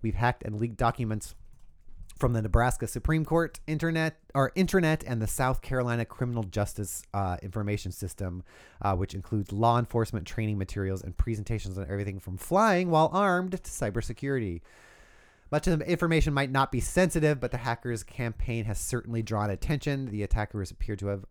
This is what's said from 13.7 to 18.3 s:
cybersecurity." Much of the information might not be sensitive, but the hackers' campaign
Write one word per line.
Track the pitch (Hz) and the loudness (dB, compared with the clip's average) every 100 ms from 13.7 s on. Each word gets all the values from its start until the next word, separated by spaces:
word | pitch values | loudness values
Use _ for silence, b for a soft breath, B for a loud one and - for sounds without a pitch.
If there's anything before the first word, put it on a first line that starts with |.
cybersecurity." | - 113 117 - 120 139 135 104 85 B B B B B B B B B | -4 -2 -2 -4 -4 -2 -2 -2 -6 B B B B B B B B B
Much | 151 185 | 0 2
of | 160 | 2
the | 151 | 2
information | 170 170 160 156 | 2 4 4 4
might | 143 139 | 2 2
not | 135 135 | 2 2
be | 123 | 0
sensitive, | - - 180 170 151 147 | 0 4 4 4 2 2
but | 123 | -2
the | 120 | -2
hackers' | 120 117 123 113 | -2 -2 -2 -6
campaign | - - 117 | -6 -4 -4